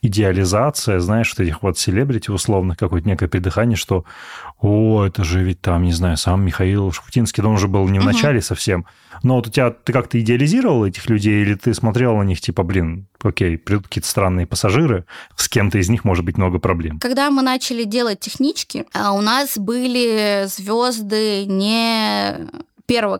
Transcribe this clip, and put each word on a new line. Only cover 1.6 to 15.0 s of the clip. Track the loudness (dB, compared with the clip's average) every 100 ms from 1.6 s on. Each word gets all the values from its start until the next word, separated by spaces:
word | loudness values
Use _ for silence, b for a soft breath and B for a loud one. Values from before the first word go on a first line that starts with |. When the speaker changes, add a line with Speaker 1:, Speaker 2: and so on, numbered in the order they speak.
Speaker 1:
вот | -2 -2
селебрити | 0 0 0 -2 -2
условных, | -4 0 0 0 -2
какое-то | -2 0 0
некое | 0 0
придыхание, | -2 -2 0 0 0
что, | 0 -2 -4 B B B B B
«О, | 2 4 4 4
это | 2 0
же | 0 0
ведь | 0 -2
там, | -2 0
не | 2
знаю, | 2 0 0
сам | 0 2
Михаил | 0 0 0 2 0
Шуфутинский», | -4 -4 0 0 0
да | 0
он | 2
же | 2
был | 2 2
не | 2
в |
Speaker 2:
Мгм. | 2
Speaker 1:
начале | 2 2 0
совсем. | -2 -4 -2 -2 -4 B B B
Но | 0 0
вот | 0
у |
тебя, | 0 0
ты | 0 -2
как-то | -2 0 0
идеализировал | 2 2 4 2 2 2
этих | 2 -2 0
людей, | 2 4 2
или | 2
ты | 0 0
смотрел | 0 0 2 2 2
на |
них, | 2 -2
типа, | -4 -2
«Блин, | 0 0 0 -4 -12 -6
окей, | -4 0 0 -2
придут | -2 -2
какие-то | -2 -8 -4
странные | 0 0 0 -2
пассажиры, | -2 0 2 2 0